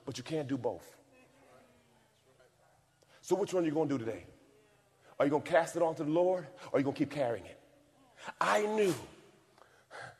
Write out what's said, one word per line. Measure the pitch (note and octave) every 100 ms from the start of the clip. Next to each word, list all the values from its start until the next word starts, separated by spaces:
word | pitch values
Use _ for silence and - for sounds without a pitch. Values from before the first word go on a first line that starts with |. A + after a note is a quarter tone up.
| -
but | B2+
you |
can't | B2 D#3 C3+
do | C3+
both. | A#2 F2 - - _ - - _ - - - _ _ _ _ _ _ _ - _ _ _ _ _ _ -
So | - F#3
which | G3+
one | F3+
are | E3
you |
gonna | D3+ D3+
do | C3+
today? | A2+ G2 - - _ _ _ _ _ _ - -
Are | C#3
you |
gonna | D3
cast | - E3+ E3 E3+
it |
on | E3 D#3+
to | D3+
the |
Lord | E3 F3+ F#3 D3+ - -
or | C3
are |
you | C#3
gonna | C#3
keep | C#3
carrying | D3 B2 A2 E2+
it? | - - _ _ _ _ - - -
I | - G#3+
knew | G#3 G#3+ G3 B2+ - - - _ _ _ - - _ - - -